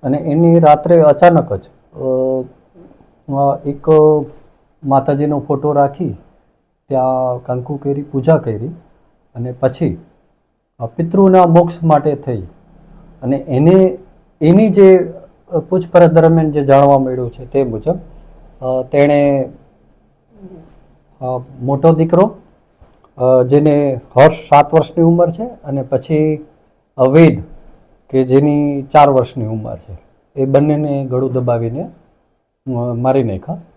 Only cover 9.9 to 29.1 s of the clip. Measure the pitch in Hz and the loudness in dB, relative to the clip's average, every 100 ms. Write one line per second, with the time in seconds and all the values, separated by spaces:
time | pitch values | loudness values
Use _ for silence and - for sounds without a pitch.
9.9 | 87 - _ _ _ _ _ _ _ 117 | -6 -14 _ _ _ _ _ _ _ -14
10.9 | - 170 190 196 185 175 170 170 170 165 | -8 -4 2 4 4 4 4 2 -2 0
11.9 | 151 151 139 - 117 90 _ _ _ _ | 0 0 -6 -8 -10 -10 _ _ _ _
12.9 | - - - 123 139 - 131 156 190 185 | -20 -20 -12 -6 -6 -4 0 2 4 2
13.9 | - - _ _ _ 156 180 220 190 196 | -2 -16 _ _ _ 2 4 4 4 6
14.9 | 185 170 - - _ _ 170 - 185 180 | 6 2 -10 -20 _ _ -8 -4 -6 0
15.9 | 180 175 165 160 165 160 147 139 139 139 | 4 4 4 4 2 0 -2 2 4 4
16.9 | 139 131 127 123 - 127 139 131 110 151 | 2 0 -6 -8 -10 -8 -4 -4 -4 -6
17.9 | 180 - - - - - _ 127 131 127 | -8 -8 -20 -20 -20 -20 _ -6 -6 -4
18.9 | 143 143 147 143 139 131 - _ _ _ | 0 2 2 0 -2 -4 -12 _ _ _
19.9 | _ _ _ _ 226 190 180 160 _ _ | _ _ _ _ _ -20 -20 -20 _ _
20.9 | _ _ _ 127 127 127 - 123 139 160 | _ _ _ -10 -10 -12 -12 -6 0 2
21.9 | 160 165 170 208 - _ _ _ _ _ | 2 0 2 0 -4 _ _ _ _ _
22.9 | _ _ - 127 131 127 143 151 147 143 | _ _ -4 0 2 2 2 2 0 -2
23.9 | 127 - - 151 160 - 147 147 160 151 | -6 -6 2 2 2 0 2 4 0 -2
24.9 | - 165 170 170 170 240 - 143 139 131 | 0 0 2 0 -4 -12 -14 -10 -10 -6
25.9 | 131 - 156 156 151 151 _ _ _ _ | -6 -4 -2 -2 -4 -10 _ _ _ _
26.9 | - 131 147 160 113 - - - - _ | -2 2 4 4 2 -8 -20 -20 -20 _
27.9 | _ _ 131 131 135 147 147 147 143 135 | _ _ -4 0 2 2 -2 -2 -6 -2
28.9 | 151 143 | 2 4